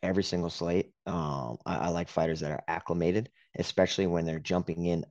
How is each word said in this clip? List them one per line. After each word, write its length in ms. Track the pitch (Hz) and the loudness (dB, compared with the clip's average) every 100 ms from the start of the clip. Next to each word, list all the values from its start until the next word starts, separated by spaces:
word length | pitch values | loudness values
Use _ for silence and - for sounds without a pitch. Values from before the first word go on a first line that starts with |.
every 220 | 92 95 | 0 0
single 240 | 95 87 85 | 2 0 -2
slate. 440 | - 85 87 - _ - | -2 0 0 0 _ -6
Um, 520 | 87 76 69 60 57 - | -2 -2 -2 -4 -6 -4
I, 100 | 85 | -2
I 120 | 85 | 0
like 200 | 85 85 | -2 -2
fighters 320 | - 80 80 | 0 0 0
that 100 | 76 | -4
are 140 | 73 - | -4 -4
acclimated, 600 | 82 - 85 85 101 123 _ _ - | -4 -2 2 2 2 -2 _ _ -6
especially 480 | 85 - 90 - 95 | -2 2 2 4 2
when 180 | 85 | 2
they're 160 | 82 80 | 0 -2
jumping 460 | - 92 90 82 85 | 0 0 0 -2 0
in 180 | 85 - | 0 -2